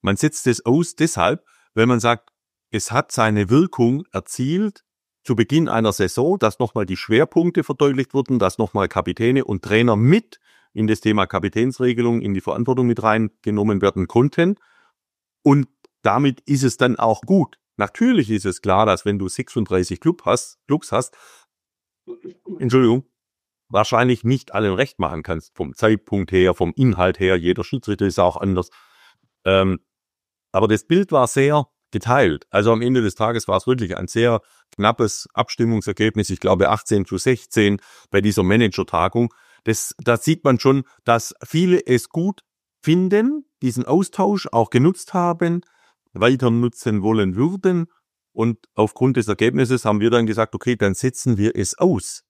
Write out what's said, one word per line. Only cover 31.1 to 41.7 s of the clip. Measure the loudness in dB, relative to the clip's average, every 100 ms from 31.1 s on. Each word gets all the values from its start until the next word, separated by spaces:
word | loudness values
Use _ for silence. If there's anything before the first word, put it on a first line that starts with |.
war | 0 0
sehr | 0 2 0 -2 _ _
geteilt. | -8 0 2 2 0 _
Also | 0 2
am | 2
Ende | 2 0
des | 0
Tages | -2 -2 -2 -2
war | -4
es | 0
wirklich | -2 -2 -6
ein | -6
sehr | 0 0 0 _ _ _ -2
knappes | 0 2 -2 -4 -12
Abstimmungsergebnis, | -6 -6 -2 0 0 -4 -2 -2 0 -4
ich | -4
glaube | 0 2 2
achtzehn | 0 0 -2 -2
zu | -4
sechzehn | -2 -2 -2 0 2 0 _ -20 _
bei | 0
dieser | 0 0
Manager-Tagung. | 2 4 2 0 -4 -2 -2 0 -2 _ _ _
Das, | -6 -4 -6 -8
da | -2 0
sieht | 0 0
man | 2 2
schon, | 2 0 -2 _
dass | 0 0 0 -16
viele | -6 -2 2